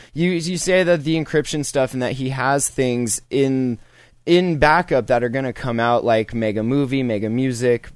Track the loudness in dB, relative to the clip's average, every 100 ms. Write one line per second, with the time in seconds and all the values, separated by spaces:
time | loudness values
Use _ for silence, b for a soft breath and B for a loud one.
0 | B -2 0 0 -4 -4 2 2 4 2
1 | 2 -2 0 -2 -2 -4 -2 0 -2 -2
2 | -4 -4 -6 -4 0 0 -2 -2 0 0
3 | -2 -4 -4 0 2 2 -2 -4 b b
4 | b _ 2 2 2 2 4 4 2 -2
5 | 2 0 0 -2 -4 -6 -4 0 2 2
6 | 2 0 0 -2 -2 -2 0 0 0 -2
7 | -2 -2 -2 -2 -2 0 0 0 -2